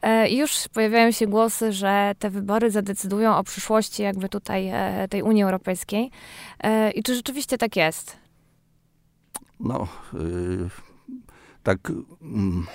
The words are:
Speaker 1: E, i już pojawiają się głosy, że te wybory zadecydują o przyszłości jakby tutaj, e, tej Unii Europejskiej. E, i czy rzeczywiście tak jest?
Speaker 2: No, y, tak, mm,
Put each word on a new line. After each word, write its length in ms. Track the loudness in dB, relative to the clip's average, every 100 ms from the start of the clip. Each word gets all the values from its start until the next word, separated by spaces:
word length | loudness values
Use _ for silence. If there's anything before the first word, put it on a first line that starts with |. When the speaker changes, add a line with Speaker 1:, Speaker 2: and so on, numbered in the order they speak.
Speaker 1:
E, 260 | 2 4 4
i 100 | 2
już 300 | 0 -2 -4
pojawiają 420 | 0 4 6 6
się 160 | 4 2
głosy, 460 | 4 2 2 -2
że 420 | 0 2 2 2 0
te 120 | -4
wybory 400 | -4 0 2 2
zadecydują 680 | 2 -2 -4 -2 2 4 4
o 80 |
przyszłości 580 | 0 -6 0 2 0 -2
jakby 260 | -2 -2 -4
tutaj, 400 | -6 -4 -4 -2
e, 400 | -2 -2 -2 -2
tej 120 | -2
Unii 200 | 2 4
Europejskiej. 680 | 4 0 -2 -6 -2 -2 -4 -6 -20 -18 -18 -4
E, 300 | 0 2 2
i 120 | 0
czy 120 | -2
rzeczywiście 440 | -4 -4 -8 -4 -2
tak 180 | 0 2
jest? 400 | 2 0 -12 -18 _ _ _ _ _ _ _ _ _ _ _ -16 -16 _
Speaker 2:
No, 280 | -6 -4 -6 -10 -14
y, 540 | -8 -6 -4 -4 -4 -6 -8 -20 -20 -18 -18 -18 -20 -20 _
tak, 300 | 0 0 -2 -8 -10 -20
mm, 440 | -8 -2 0 0 -4